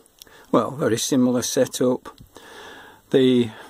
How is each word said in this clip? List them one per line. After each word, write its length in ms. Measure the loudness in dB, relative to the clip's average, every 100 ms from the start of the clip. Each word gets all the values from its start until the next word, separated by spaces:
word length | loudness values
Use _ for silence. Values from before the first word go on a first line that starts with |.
| _ _ -20 -20 -2
well, 200 | -2 -2
very 260 | -2 -2 -2
similar 460 | 0 0 0 0
setup. 680 | -2 -2 -2 0 -2 -2 -8 -20 -20 -20 -20 -20 -20 -20 -20 -20 -2
The 400 | 2 4 4 0 -4